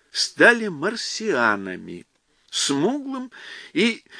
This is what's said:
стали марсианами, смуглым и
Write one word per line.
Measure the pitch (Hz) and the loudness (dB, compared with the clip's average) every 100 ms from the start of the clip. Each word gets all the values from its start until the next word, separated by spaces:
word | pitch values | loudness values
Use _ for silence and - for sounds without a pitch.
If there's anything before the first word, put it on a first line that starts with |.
| _ | _
стали | - - - 180 240 214 | -4 -4 6 6 6 0
марсианами, | 151 170 233 - - 220 143 117 104 98 90 87 87 - _ _ _ _ | -2 -4 -4 -6 -6 -2 2 4 2 -2 -10 -12 -14 -16 _ _ _ _
смуглым | - - 139 175 285 269 262 254 - - - - | -4 0 2 0 0 -6 -8 -10 -14 -18 -16 -8
и | 147 233 226 _ - | 0 2 0 _ -20